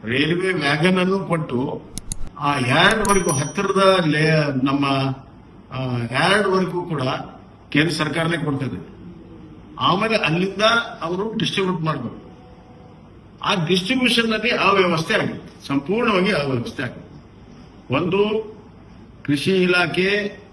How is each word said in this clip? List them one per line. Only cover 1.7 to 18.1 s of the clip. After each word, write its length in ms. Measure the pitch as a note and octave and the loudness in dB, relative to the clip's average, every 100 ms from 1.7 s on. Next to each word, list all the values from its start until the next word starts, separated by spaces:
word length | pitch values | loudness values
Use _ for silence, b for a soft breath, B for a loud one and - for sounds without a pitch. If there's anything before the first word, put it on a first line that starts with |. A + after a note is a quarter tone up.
| - - - - - - - | -6 -10 -14 -6 -4 -4 -2
ಆ 200 | C#3+ C#3 | -2 0
ಯಾರ್ಡ್‌ವರೆಗೂ 720 | A#2+ C#3+ F#3+ G#3+ F#3+ F#3+ F3 | 2 4 4 4 2 2 2
ಹತ್ತಿರದ 720 | C#3 D3+ - G3 F#3+ F#3+ F#3 D#3+ | 0 -2 -2 0 4 6 4 2
ಲೇ-, 580 | D3 D#3 D#3 C#3+ C3+ | 2 4 4 2 0
ನಮ್ಮ, 220 | C#3 C#3 C#3 C3+ C3+ C3 - - - - - | 0 2 2 0 -2 -4 -12 -20 -20 -20 -12
ಆ, 240 | B2+ C3 A#2+ A#2 | -6 -4 -4 -2
ಯಾರ್ಡ್‌ವರೆಗೂ 720 | C3 E3+ G3+ G3 F#3+ F3 F3 | 0 2 2 2 0 0 -4
ಕೂಡ 200 | - D3 C3 D3 - - - - - | -4 -2 -2 -4 -8 -16 -20 -20 -2
ಕೇಂದ್ರ 220 | C#3+ D#3+ | 0 2
ಸರ್ಕಾರನೇ 540 | E3+ D3+ D3 E3 E3 | 0 -2 0 -2 -2
ಕೊಡ್ತದೆ. 520 | D3+ C3 B2+ F#2+ - - - - - - - - - - | -2 -2 -4 -6 -12 -18 -18 -18 -20 -20 -20 -20 -18 -2
ಆಮೇಲೆ 360 | C3+ F3+ A3 A3 | 2 2 2 0
ಅಲ್ಲಿಂದ 460 | D3 E3 F#3+ F#3 A3 A#3 - - | 0 0 -2 2 4 4 0 -8
ಅವರು 360 | E3 F3+ A3 - | -4 -4 -4 -2
ಡಿಸ್ಟ್ರಿಬ್ಯೂಟ್ 420 | E3 G3+ F#3 E3 | -2 0 0 0
ಮಾಡ್ಬೇಕು. 460 | D#3+ C#3 A#2 - - - - - - - - - - - - - | -2 -4 -6 -12 -18 -20 -20 -20 -20 -20 -20 -20 -20 -20 -20 -8
ಆ 220 | D#3+ G3 D#3 | -2 -2 2
ಡಿಸ್ಟ್ರಿಬ್ಯೂಷನ್ 640 | F#3 - C4 B3 A#3 A3+ | 0 2 2 2 2 2
ನಲ್ಲಿ 200 | G#3+ A#3 | 0 -2
ಆ 200 | A3 F3+ | 2 4
ವ್ಯವಸ್ಥೆ 440 | G3 F3+ D#3 D#3+ | 4 4 2 0
ಆಗುತ್ತೆ, 520 | G#3 C3 - - - - | 0 -2 -6 -14 -18 -4
ಸಂಪೂರ್ಣವಾಗಿ 680 | C#3 - G#3+ A#3+ F#3+ F#3+ | -4 0 0 2 2 2
ಆ 140 | F3 C#3 | 0 0
ವ್ಯವಸ್ಥೆ 360 | B2+ A#2 - | -2 -4 -8
ಆಗುತ್ತೆ. 1120 | A#2+ - - - - - - - - - - | -8 -10 -18 -20 -20 -20 -20 -20 -20 -20 -4
ಒಂದು, 640 | C3 E3+ | -2 0